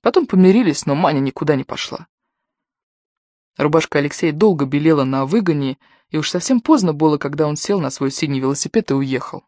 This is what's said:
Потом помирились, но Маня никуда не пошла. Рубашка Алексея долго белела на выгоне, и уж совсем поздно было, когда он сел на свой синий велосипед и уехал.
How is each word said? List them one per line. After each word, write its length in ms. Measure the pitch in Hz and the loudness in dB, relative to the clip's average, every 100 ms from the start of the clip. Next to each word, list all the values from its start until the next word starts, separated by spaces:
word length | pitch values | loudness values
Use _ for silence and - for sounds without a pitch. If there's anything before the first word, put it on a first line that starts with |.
Потом 240 | 240 359 285 | 2 0 2
помирились, 600 | 185 185 208 208 143 - | 4 6 6 2 -2 -4
но 80 | |
Маня 260 | 139 180 143 | 0 0 0
никуда 360 | 135 - 147 139 | -2 -4 -2 -2
не 80 | |
пошла. 420 | - 123 - - - _ _ _ _ _ _ _ _ _ _ _ _ _ _ - | -2 -10 -10 -12 -14 _ _ _ _ _ _ _ _ _ _ _ _ _ _ -2
Рубашка 420 | 143 160 - 147 | 2 2 2 -2
Алексея 340 | 143 - 165 | -2 -2 -4
долго 320 | 151 214 165 | 2 2 2
белела 400 | 135 143 156 151 | 0 2 2 2
на 220 | 131 135 135 | 2 -2 0
выгоне, 520 | 214 180 147 135 131 _ _ _ | 0 0 -2 -2 -6 _ _ _
и 80 | 156 | -6
уж 140 | 147 | -4
совсем 300 | 180 - 254 | -6 0 0
поздно 320 | 262 302 185 | 4 2 2
было, 240 | 147 156 147 | 2 2 2
когда 280 | 143 147 151 | -4 -2 -2
он 100 | 151 | -2
сел 240 | - 202 | -2 -2
на 100 | 135 | -2
свой 200 | - 135 | -4 -6
синий 300 | - 151 135 | -4 -4 -2
велосипед 500 | 131 143 - 226 220 | -2 -4 -2 -2 0
и 40 | |
уехал. 500 | 135 135 127 - - | -2 -2 -4 -6 -14